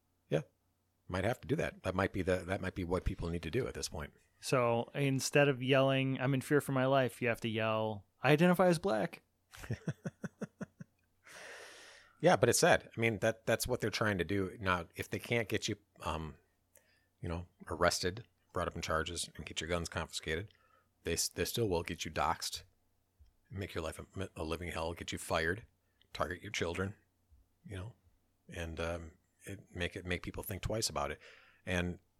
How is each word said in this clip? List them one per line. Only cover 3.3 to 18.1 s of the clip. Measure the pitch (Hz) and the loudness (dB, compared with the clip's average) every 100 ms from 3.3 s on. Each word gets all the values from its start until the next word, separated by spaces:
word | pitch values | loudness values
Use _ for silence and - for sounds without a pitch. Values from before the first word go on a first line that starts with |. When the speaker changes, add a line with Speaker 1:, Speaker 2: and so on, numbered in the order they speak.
| 85 | -4
Speaker 1:
to | 82 | -2
do | 110 127 | -2 -4
at | |
this | - 71 | -6 -8
point. | 87 71 - _ _ | -6 -10 -12 _ _
Speaker 2:
So | - 135 120 117 123 | -2 2 2 2 -2
instead | 143 139 135 - 147 143 | -2 0 0 2 4 6
of | 127 | 4
yelling, | 127 135 135 135 135 131 | 4 6 6 4 2 0
"I'm | 127 135 | 2 0
in | |
fear | - 147 | 4 2
for | - | 4
my | 135 131 | 2 4
life," | 135 123 - | 4 4 0
you | 120 | 0
have | 113 | 0
to | 117 | -2
yell, | 110 110 110 110 107 - _ | 0 0 0 -2 -4 -10 _
"I | 127 | 4
identify | 147 180 180 185 | 8 8 8 6
as | 165 | 6
black." | 190 220 175 - _ _ _ - - | 2 0 -2 -6 _ _ _ -14 -8
<laughs> | 117 - - - - - - - - - - - _ _ _ - - - - - - - - - - | -6 -6 -8 -8 -10 -12 -10 -14 -12 -16 -16 -20 _ _ _ -20 -18 -16 -16 -18 -18 -20 -20 -20 2
Speaker 1:
Yeah, | 156 123 | 4 6
but | 120 | 6
it's | - | 8
sad. | 170 143 - - | 8 6 4 0
I | |
mean, | 113 104 | 2 2
that, | 113 - - | 0 0 0
that's | 113 - | 0 2
what | 123 | -2
they're | 113 | -2
trying | - 110 98 | 0 2 2
to | |
do. | 82 98 92 90 | 0 0 -2 -2
Now, | 95 90 85 - | 0 0 0 -8
if | 95 | -6
they | 107 | -6
can't | - 117 110 | -2 -2 0
get | 107 - | -2 -2
you, | 104 _ - | -6 _ -10
um, | 85 80 80 - _ _ _ _ _ _ _ - | -6 -4 -6 -12 _ _ _ _ _ _ _ -12
you | 90 | -6
know, | 85 87 - - | -6 -8 -14 -8
arrested, | 80 87 - 92 | 2 2 4 -2